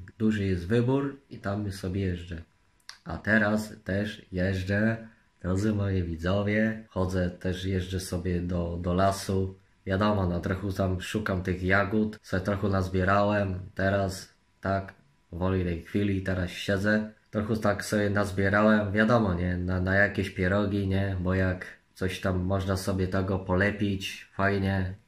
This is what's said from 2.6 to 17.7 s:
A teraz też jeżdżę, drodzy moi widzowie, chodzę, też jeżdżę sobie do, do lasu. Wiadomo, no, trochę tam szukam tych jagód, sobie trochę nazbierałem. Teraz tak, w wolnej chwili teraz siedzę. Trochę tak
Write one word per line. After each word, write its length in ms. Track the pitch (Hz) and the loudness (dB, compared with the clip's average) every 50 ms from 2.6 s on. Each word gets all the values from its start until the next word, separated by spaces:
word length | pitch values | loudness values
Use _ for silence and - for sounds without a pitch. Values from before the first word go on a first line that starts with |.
| _ _ _ _ _ - - - _ | _ _ _ _ _ -20 -20 -18 _
A 120 | - 82 - | -12 -12 -6
teraz 560 | - 104 107 110 107 104 107 107 107 - - - - | 0 2 2 4 4 2 2 0 -2 -4 -10 -10 -6
też 420 | - 95 101 104 - - - - _ | -4 -2 -2 -2 -4 -6 -10 -14 _
jeżdżę, 760 | 92 90 90 95 95 92 92 95 101 101 107 110 110 110 - - - _ _ _ _ _ | -2 0 0 0 0 0 0 0 0 2 2 2 0 -2 -6 -14 -20 _ _ _ _ _
drodzy 320 | - 87 92 95 101 110 107 | -4 -2 0 2 2 2 2
moi 300 | 101 101 98 95 92 85 | 2 0 0 0 0 0
widzowie, 800 | 85 82 78 82 90 98 104 101 104 107 107 110 110 110 110 - - | -2 -4 -2 0 0 0 2 0 2 2 2 2 0 -2 -4 -10 -8
chodzę, 400 | - 92 92 90 95 92 90 90 | -4 -2 -2 0 0 0 0 -2
też 360 | 90 - - 92 87 90 92 | -4 -4 -4 -4 -4 -2 -2
jeżdżę 340 | 95 95 92 85 87 95 90 | -2 -2 -2 -2 -2 -4 -6
sobie 420 | - - 92 85 87 92 87 87 | -4 -4 -6 -4 -2 -2 -2 -2
do, 380 | 87 87 92 85 87 85 85 87 | -2 -2 -2 -2 -2 -2 -4 -4
do 120 | 87 90 87 | -2 0 2
lasu. 640 | 90 98 98 98 - - - 98 95 95 92 - - _ _ _ _ _ | 4 4 2 2 0 -2 -2 0 0 0 -2 -6 -12 _ _ _ _ _
Wiadomo, 420 | 92 95 95 104 104 104 98 92 87 | -2 0 2 2 2 2 2 2 0
no, 120 | 87 87 | 0 0
trochę 320 | - 90 95 90 101 98 | -2 -2 -2 -2 -2 -4
tam 300 | 90 - 95 92 92 90 | -2 0 0 0 0 -2
szukam 420 | - - - 110 - - 95 92 90 | -4 -4 -4 -4 -2 0 -2 -2 0
tych 200 | 95 90 87 92 | -2 -2 0 2
jagód, 560 | 90 98 101 98 95 110 107 107 107 - - | 2 4 4 2 2 2 2 2 0 -2 -8
sobie 220 | - - - 113 90 | -8 -4 -4 -2 0
trochę 260 | 107 101 92 104 98 | 0 -2 0 0 0
nazbierałem. 880 | 98 95 90 87 95 92 90 95 98 101 101 104 104 104 101 95 92 92 - - - | 2 0 0 0 0 2 2 4 4 4 4 4 2 2 0 0 -2 -6 -8 -10 -4
Teraz 580 | - 95 95 101 98 98 95 95 - - - _ _ _ _ _ _ | 0 0 2 2 2 0 0 -4 -6 -12 -16 _ _ _ _ _ _
tak, 320 | - 98 98 98 95 95 - - _ _ _ _ _ _ | -4 -2 -2 -2 -2 -6 -14 -20 _ _ _ _ _ _
w 60 | 87 85 | -6 -2
wolnej 440 | 90 95 95 92 87 87 85 82 | 0 0 2 2 2 0 -2 -4
chwili 400 | - - - 104 104 101 98 95 | -6 -4 -2 0 0 2 0 0
teraz 300 | 95 95 92 92 90 87 | -2 -2 -2 -2 -2 -4
siedzę. 600 | - - - - 101 95 101 107 107 107 107 107 - _ _ _ | -4 -6 -2 -2 -2 0 2 2 2 2 0 -4 -10 _ _ _
Trochę 240 | - 107 101 110 113 | -4 -4 -2 0 -2
tak 300 | 107 - 104 | 0 0 0